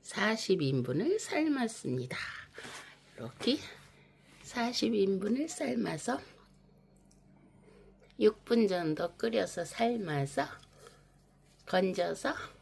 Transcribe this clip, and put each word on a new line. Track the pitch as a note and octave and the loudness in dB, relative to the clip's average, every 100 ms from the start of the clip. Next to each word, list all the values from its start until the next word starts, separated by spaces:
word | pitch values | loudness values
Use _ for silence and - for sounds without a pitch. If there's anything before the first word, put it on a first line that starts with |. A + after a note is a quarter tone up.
사십 | - - G#3 A3 - F#3 | -8 0 2 2 2 2
인분을 | C#3+ C3+ A#2+ C#3 A#3+ G#4+ | 4 2 0 0 2 0
삶았습니다. | - F4 D#4 C#4 A3+ - - B2+ B2+ - - - - - - - - - - - | 0 0 2 2 0 -4 -4 -2 -2 -6 -8 -10 -16 -16 -14 -14 -16 -20 -20 -12
이렇게 | A#2 - - C#4 - - - - - _ - - | -12 -2 0 2 -2 -16 -20 -20 -20 _ -20 -20
사십 | - - A#3 B3 - | -12 -4 -2 0 2
인분을 | A3 G3 F#3+ G#3 B3 D#4+ | 4 2 2 0 0 -2
삶아서 | - C#4 A#3+ F#3 D#3+ - C4+ - - - - - - _ - - - - - - - - - - - - - | -4 -2 -2 -2 -4 -4 -4 -6 -20 -20 -20 -20 -20 _ -20 -20 -20 -20 -20 -20 -20 -20 -20 -20 -20 -20 4
육 | G#3+ - - | 4 4 0
분 | A#3 G#3+ | 4 4
정도 | F#3 E3 D#3 E3+ - | 4 0 0 -2 -2
끓여서 | A#3 A3+ F#3 - E3 | 0 2 0 -2 -6
삶아서 | - A#3 A#3+ F#3 D3 C#3 - D3 - - - - - - - _ _ _ - - | 0 2 2 0 0 0 0 -2 -4 -18 -20 -20 -20 -20 -20 _ _ _ -20 0
건져서 | F#3 F#3 F3+ E3+ E3 C4+ D#4 - - | 2 2 2 -2 -2 -4 -4 -8 -14